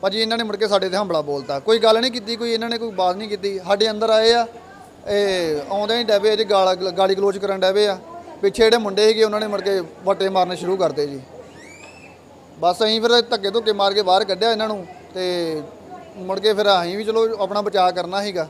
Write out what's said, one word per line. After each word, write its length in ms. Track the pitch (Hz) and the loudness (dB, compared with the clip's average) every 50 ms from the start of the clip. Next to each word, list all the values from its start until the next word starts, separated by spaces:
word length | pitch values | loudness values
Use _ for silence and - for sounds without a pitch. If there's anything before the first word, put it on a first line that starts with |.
ਭਾਜੀ 200 | - 196 190 220 | -2 -2 -2 0
ਇਹਨਾਂ 180 | 226 220 226 226 | -2 -2 -2 -4
ਨੇ 60 | 233 | -2
ਮੁੜ 120 | 220 202 | -4 -2
ਕੇ 120 | 196 214 208 | -2 0 2
ਸਾਡੇ 180 | 202 196 190 | 2 2 2
'ਤੇ 100 | 190 175 | 0 -2
ਹਮਲਾ 240 | 196 208 190 170 156 | -2 -2 0 -2 -2
ਬੋਲਤਾ, 380 | 151 143 143 143 131 120 143 139 | -2 -2 -4 -6 -4 -4 -6 -6
ਕੋਈ 200 | 135 - 220 233 | 0 2 2 4
ਗੱਲ 220 | 220 220 220 220 | 6 4 4 4
ਨਹੀਂ 120 | 233 262 233 | 2 -2 -4
ਕੀਤੀ, 240 | 247 202 202 233 | -6 -6 -6 -6
ਕੋਈ 160 | 214 233 233 233 | -4 -2 -2 -2
ਇਹਨਾਂ 160 | 220 226 233 | -2 -2 -4
ਨੇ 100 | 233 226 | -6 -6
ਕੋਈ 120 | 226 233 | -6 -8
ਬਾਤ 260 | 202 185 185 180 180 | -2 0 0 0 0
ਨਹੀਂ 120 | 196 220 214 | -2 -6 -8
ਕੀਤੀ। 300 | 208 202 180 202 196 190 | -8 -6 -6 -6 -6 -6
ਸਾਡੇ 320 | 180 175 196 202 214 220 | -2 -2 0 2 2 0
ਅੰਦਰ 200 | 214 208 220 226 | 0 -2 0 2
ਆਏ 220 | 220 220 220 226 233 | 2 4 4 4 4
ਆ, 140 | 240 233 226 - - - - - - - - - - - - | 4 2 -2 -6 -18 -20 -20 -20 -20 -20 -20 -20 -16 -6 -2
ਇਹ 460 | 208 202 202 196 190 185 175 160 151 147 143 - | 0 0 2 2 0 0 0 -2 -2 -4 -4 -4
ਆਉਂਦਿਆਂ 280 | 196 202 208 208 226 240 | -4 -4 -2 -2 -2 -2
ਹੀ 60 | 240 | 0
ਡੈ 140 | 214 214 202 | 2 2 4
ਪਏ 180 | 196 214 214 | 4 2 2
ਜੀ 80 | 208 220 | 2 0
ਗਾਲ-, 460 | 196 208 196 190 185 185 180 185 190 | 2 2 4 4 4 2 0 -2 -6
ਗਾਲੀ 240 | 175 175 190 190 196 | 0 2 2 2 2
ਗਲੋਚ 240 | 190 196 202 190 196 | 2 2 0 0 0
ਕਰਨ 220 | 190 196 196 190 | -2 -4 -2 2
ਡੈ 120 | 185 185 190 | 2 2 4
ਪਏ 140 | 208 208 | 4 2
ਆ। 120 | 208 190 175 - - - - - - - - - | 2 0 -4 -8 -16 -18 -18 -16 -18 -14 -2 -2
ਪਿੱਛੇ 200 | 202 196 - 220 | -2 2 4 4
ਜਿਹੜੇ 140 | 220 220 | 4 4
ਮੁੰਡੇ 320 | 240 220 208 190 190 214 214 | 4 0 0 0 4 4 4
ਸੀਗੇ 160 | 220 214 220 | 6 4 2
ਉਹਨਾਂ 160 | 214 208 214 | 2 2 -2
ਨੇ 60 | 214 | -4
ਮੁੜ 140 | 214 208 196 | -2 -4 -4
ਕੇ 220 | 185 196 196 190 175 160 - - - | -2 0 0 0 -2 -4 -12 -8 -2
ਵੱਟੇ 240 | 185 196 185 190 190 | -2 0 0 0 0
ਮਾਰਨੇ 280 | 190 185 180 180 180 | 2 2 0 0 -2
ਸ਼ੁਰੂ 200 | 160 185 175 190 | -6 -2 -2 0
ਕਰਤੇ 300 | 190 185 160 143 147 147 | 0 0 0 0 -2 -4
ਜੀ। 140 | 147 139 135 127 - - - - - - - - - - - - - - - - - - - - - - - - - - - | -4 -4 -10 -14 -16 -20 -20 -20 -20 -20 -20 -20 -20 -20 -20 -20 -20 -20 -20 -20 -20 -20 -20 -20 -20 -20 -20 -20 -20 -12 -2
ਬਸ 180 | 160 175 180 - 226 | 0 0 0 2 0
ਅਸੀਂ 160 | 214 220 226 | 0 0 0
ਫਿਰ 220 | 220 233 233 240 233 | 2 4 4 4 2
ਧੱਕੇ 280 | 233 240 220 196 196 | 2 -2 -2 -2 -2
ਧੁੱਕੇ 220 | 190 233 226 220 214 | -2 -2 0 0 0
ਮਾਰ 200 | 202 202 196 196 | 2 2 2 2
ਕੇ 100 | 208 208 | 2 2
ਬਾਹਰ 220 | 185 180 196 220 | 4 4 4 4
ਕੱਢਿਆ 280 | 196 190 180 202 233 226 | 0 -2 0 0 0 0
ਇਹਨਾਂ 160 | 214 220 220 | 0 -2 -4
ਨੂੰ, 180 | 214 202 175 165 - - - - - | -4 -6 -10 -14 -16 -20 -20 -14 -10
ਤੇ 480 | 185 185 180 180 175 170 165 160 151 147 - - - - - - - - - - | -6 -4 -2 -2 -2 -2 -4 -4 -6 -8 -12 -16 -20 -20 -20 -18 -18 -18 -18 -16
ਮੁੜ 240 | 208 185 185 190 196 | -14 -8 -6 -6 0
ਕੇ 120 | 196 214 214 | 0 0 2
ਫਿਰ 300 | 196 214 202 196 180 170 | 2 4 4 4 4 2
ਅਸੀਂ 140 | 170 180 | 0 -4
ਵੀ 80 | 202 220 | -6 -4
ਚਲੋ 320 | 208 220 220 226 226 226 202 | -2 0 2 2 0 0 -2
ਆਪਣਾ 220 | 202 185 202 208 | -4 -2 -2 -2
ਬਚਾਅ 300 | 202 208 190 196 185 180 | -4 -2 0 2 2 2
ਕਰਨਾ 320 | 175 180 175 170 185 196 202 | 2 -2 -6 -4 -4 -4 -4
ਸੀਗਾ 260 | 208 190 180 160 156 | -4 -4 -4 -6 -6